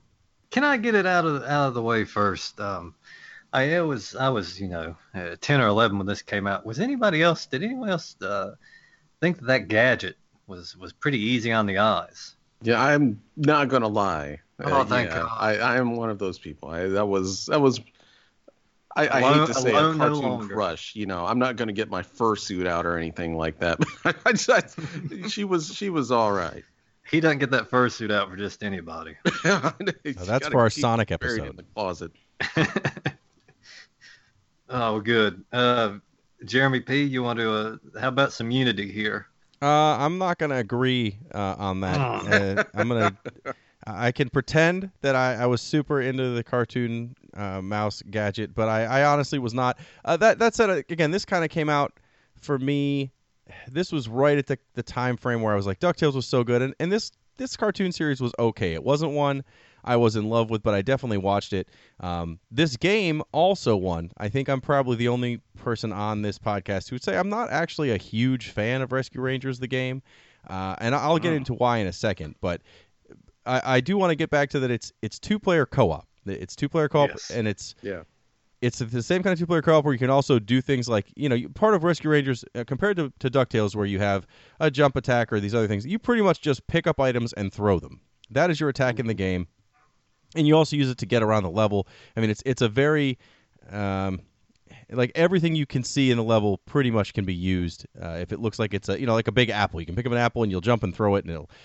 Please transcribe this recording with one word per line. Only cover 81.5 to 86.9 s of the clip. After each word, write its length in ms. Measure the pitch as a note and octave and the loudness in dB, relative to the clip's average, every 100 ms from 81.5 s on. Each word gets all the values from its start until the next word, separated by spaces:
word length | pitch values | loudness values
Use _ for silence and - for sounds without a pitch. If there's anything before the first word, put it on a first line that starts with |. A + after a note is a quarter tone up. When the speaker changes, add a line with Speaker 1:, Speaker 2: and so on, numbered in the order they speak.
| - G#3+ | 2 4
Speaker 3:
of 100 | G3 | 4
Rescue 280 | E3+ D#3+ D#3 | 2 0 2
Rangers, 340 | D3+ C3+ B2 - | 2 2 -4 -6
uh, 120 | A#2+ A#2+ | -10 -6
compared 320 | C3+ G3+ F#3 | -2 0 0
to, 140 | C#3+ - | -4 -4
to 140 | C3 | 0
DuckTales, 440 | C3+ B2 A2+ G#2 G#2+ | 2 2 2 0 0
where 120 | G2+ | -2
you 100 | F#2+ | 0
have 300 | G2+ G2 F2+ _ - - | 0 0 -4 _ -20 -2
a 100 | D#3 | 0
jump 260 | C3+ C#3+ C3+ | 4 2 2
attack 380 | B2+ A#2+ A#2 | 0 0 2
or 60 | G#2+ | 0
these 160 | G2+ A#2 | 0 0
other 120 | G#2 | 0
things, 200 | G2+ B2 | -2 -4
you 100 | A3 | -4
pretty 240 | - A#3 | 0 2
much 180 | G3 D#3+ | 2 2
just 280 | D3+ C3 - | 0 -2 -2
pick 180 | E3+ | 0
up 140 | E3 | 0